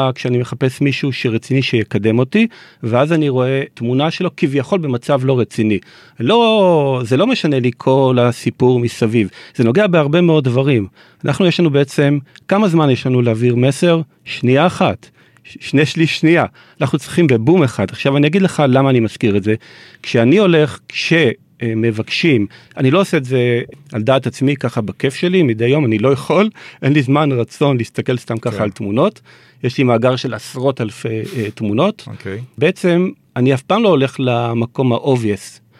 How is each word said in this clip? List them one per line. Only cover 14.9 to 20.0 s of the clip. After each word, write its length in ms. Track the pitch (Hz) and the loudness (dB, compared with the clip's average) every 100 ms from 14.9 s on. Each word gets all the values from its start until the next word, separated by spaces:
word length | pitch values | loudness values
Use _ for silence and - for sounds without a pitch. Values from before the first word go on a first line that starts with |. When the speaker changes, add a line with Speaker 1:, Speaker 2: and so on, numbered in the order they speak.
| - - _ _ _ | -2 -10 _ _ _
Speaker 1:
ש-, 140 | - - | -20 -18
שני 260 | - 135 151 | -2 0 0
שליש 320 | 160 160 - | 0 -2 0
שנייה. 280 | 160 170 110 - - - | 2 2 0 -6 -16 -6
אנחנו 160 | 139 151 | -4 -4
צריכים 300 | - - 160 | -4 0 2
בבום 360 | 117 117 180 | 2 2 2
אחד. 260 | 131 - 98 | 2 -2 -6
עכשיו 280 | - 139 139 | -2 -2 2
אני 100 | 151 | 2
אגיד 140 | 196 | 2
לך 220 | 185 - 139 | 0 2 2
למה 220 | 127 135 | 4 4
אני 100 | 127 | 2
מזכיר 380 | 110 - 110 101 | 0 0 0 0
את 60 | |
זה. 120 | 101 110 - - - - | 0 -4 -6 -20 -20 -18